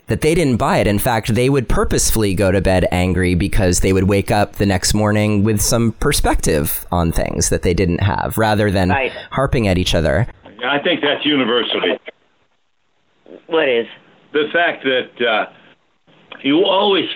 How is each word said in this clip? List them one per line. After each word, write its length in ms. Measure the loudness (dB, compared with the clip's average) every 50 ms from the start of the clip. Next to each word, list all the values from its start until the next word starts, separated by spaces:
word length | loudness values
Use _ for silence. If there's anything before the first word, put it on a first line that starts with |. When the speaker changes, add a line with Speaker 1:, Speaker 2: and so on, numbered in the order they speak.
| _
Speaker 1:
that 140 | -6 -4 -2
they 140 | 0 0 2
didn't 220 | 2 2 2 0
buy 200 | 0 0 0 2
it. 100 | 2 2
In 120 | 2 0 0
fact, 340 | 0 0 -2 -2 0 0 0
they 160 | 2 2 2
would 200 | 2 0 2 2
purposefully 640 | 2 2 2 0 0 0 0 0 0 0 0 0 2
go 160 | 2 2 2
to 80 | 2 2
bed 260 | 2 2 2 2 2 0
angry 440 | 0 0 0 0 0 0 2 2 2
because 440 | 0 0 0 0 0 2 2 2 2
they 140 | 2 2 2
would 100 | 2 2
wake 260 | 2 2 2 0 0
up 220 | 0 0 0 -2 -2
the 80 | -2 0
next 280 | 0 0 0 0 0 0
morning 500 | 2 2 2 2 2 2 2 2 2 2
with 180 | 2 0 0
some 320 | 0 0 0 2 0 0 -2
perspective 920 | -2 -2 -2 0 0 0 0 0 0 0 0 0 0 0 -2 -6 -8 -6 -4
on 200 | -2 0 0 0
things 380 | 0 0 -2 -2 -2 -2 -2 -2
that 120 | -2 0
they 120 | 0 0 0
didn't 280 | 0 0 0 0 0
have, 360 | 0 0 -2 -2 -4 -4 -2
rather 320 | -2 0 0 2 2 2 2
than 200 | 2 0 2 0
Speaker 2:
Right. 220 | 0 0 -2 -4 -6 -10 -14 -8
Speaker 1:
harping 360 | -4 -4 -2 0 0 0 2
at 100 | 2 2
each 180 | 0 0 0 0
other. 320 | 0 2 2 0 0 -2 -2 -6 _ -20 -20 -14 -8 -4
Speaker 3:
I 140 | -4 -2 -2
think 220 | 0 -2 -2 0
that's 240 | -2 -2 -2 -2 -2
universally. 720 | 0 0 0 0 0 0 -2 -2 -2 -4 -4 -2 -2 -4 -4 -8 -14 -20 _ _ _ _ _ _ _ _ _ _ _ _ _ _ _ _ _ _ _ _ _ _ -20 -20 -20 _
Speaker 2:
What 200 | -4 -2 0 0 0
is? 180 | 0 0 -2 -4 -10 -20 _ -20 -20 _ _ _ -2
Speaker 3:
The 160 | -2 -2 0
fact 320 | 0 0 0 0 -2 -4 -4
that, 420 | -2 -2 -2 -4 -6 -6 -4 -2
uh, 200 | -2 0 -2 -4 -6 -10 -20 -20 -20 -20 _ _ _ _ _ _ _ -20 _ _ -20 -14 -6
you 240 | -2 0 2 2 2
always 400 | 2 2 0 2 2 0 0 -2 -4 -4